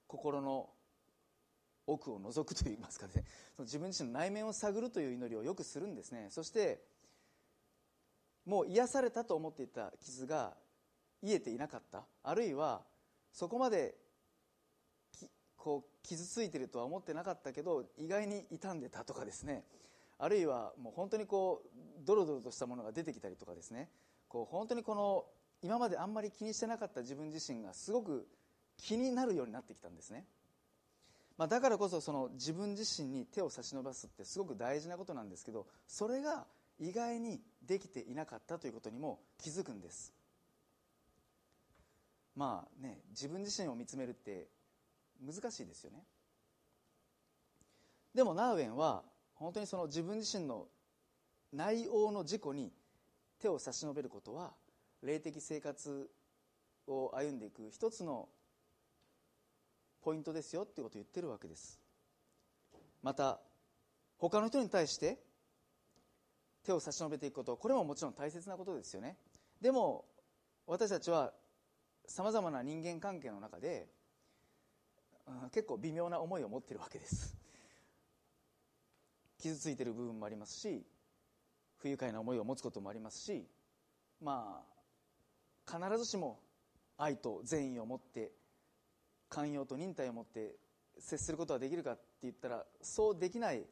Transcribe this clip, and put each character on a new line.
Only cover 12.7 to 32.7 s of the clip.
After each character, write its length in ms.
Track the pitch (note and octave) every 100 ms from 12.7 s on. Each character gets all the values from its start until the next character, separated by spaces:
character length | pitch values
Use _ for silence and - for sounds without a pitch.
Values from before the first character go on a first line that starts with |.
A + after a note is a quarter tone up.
| G2+ - _ _ _ _
そ 180 | - F3
こ 80 | A#3+
ま 120 | B3+
で 260 | G3+ C3 - _ _ _ _ _ _ _ _ _ _ _
き-、 140 | - - _ _ -
こ 280 | D#3 C#3+ -
う、 200 | _ -
傷 180 | E3 F3+
つ 180 | A#3
い 60 | G#3
て 100 | D#3
る 80 | B2+
と 120 | B2
は 60 | A#2+
思 140 | F#3
っ 40 |
て 100 | F#3
な 100 | D#3
か 80 | F3+
っ 100 | F3
た 120 | C#3
け 100 | C3
ど、 220 | E3+ D#3 - -
意 100 | D#3+
外 200 | G3 G#3+
に 180 | G#3 -
傷 220 | - G3
ん 60 | E3+
で 100 | B2
た 140 | -
と 100 | A#2
か 120 | B2+ A2+
で 60 |
す 120 | -
ね、 200 | C#3+ B2+ - - - - - -
あ 100 | D#3
る 80 | G#3
い 80 | D#3+
は 280 | B2 G#2 -
も 100 | A#2+
う 40 |
本 180 | E3 G3
当 60 | A3
に 100 | G3+
こ 340 | G3 F#3 E3+ -
う、 400 | - - C#3+ C#3+
ド 100 | G#3
ロ 100 | E3
ド 100 | C#3
ロ 60 |
と 100 | A#2+
し 60 | -
た 80 | A#2+
も 100 | B2
の 80 |
が 80 | A2
出 120 | D#3
て 100 | D#3+
き 60 | B2
た 100 | G2+
り 60 | F#2
と 100 | -
か 80 |
で 80 | E2+
す 100 | E2
ね、 180 | A#2 E3 _ _ _ -
こ 160 | A#2
う、 20 | A2+
本 240 | F3 A3
当 60 | A#3+
に 80 |
こ 120 | A3+ G#3
の、 300 | G3+ F#3+ - - _ _
今 160 | F3 A#3
ま 120 | A#3+
で 80 | F3+
あ 80 | F#3
ん 80 |
ま 80 | G#3+
り 100 | G#3
気 120 | -
に 100 | A3
し 60 | G#3
て 80 | A3+
な 100 | A3+
か 80 | G3
っ 60 |
た 100 | C3+
自 140 | A#2+ C#3
分 140 | D#3
自 240 | D#3 D3+
身 100 | A#2+
が 100 | G2+
す 180 | - -
ご 100 | A#3
く 260 | G#3 C3+ - _ _ _ _ -
気 200 | - A3
に 140 | C4
な 140 | B3 C4
る 100 | F3
よ 80 |
う 40 | A#2+
に 40 |
な 80 | A2+
っ 40 |
て 100 | -
き 80 | G#2+
た 80 | E2+
ん 60 | E2+
で 60 |
す 100 | -
ね。 140 | A2+ F#3+ _ _ _ _ _ _ _ - - _ -
ま 80 | D#3+
あ、 20 |
だ 140 | B3
か 80 | B3+
ら 80 | G3+
こ 100 | G3+
そ、 140 | E3+
そ 100 | D3
の 180 | C#3+ C3
自 200 | C3 C#3
分 160 | E3 G#3